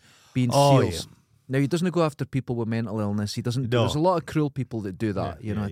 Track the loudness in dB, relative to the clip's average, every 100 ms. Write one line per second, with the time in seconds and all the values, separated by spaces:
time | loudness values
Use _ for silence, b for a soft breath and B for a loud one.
0 | b b b -2 2 4 6 6 4 -2
1 | -10 -18 _ _ -6 -2 0 0 0 0
2 | 0 -2 -6 -6 -4 -4 -2 -2 -4 -2
3 | -2 -2 -4 -4 -4 -4 0 2 2 2
4 | 2 0 -2 -2 -2 -4 -6 -6 -8 -4
5 | -4 -2 -4 -6 -6 -4 -4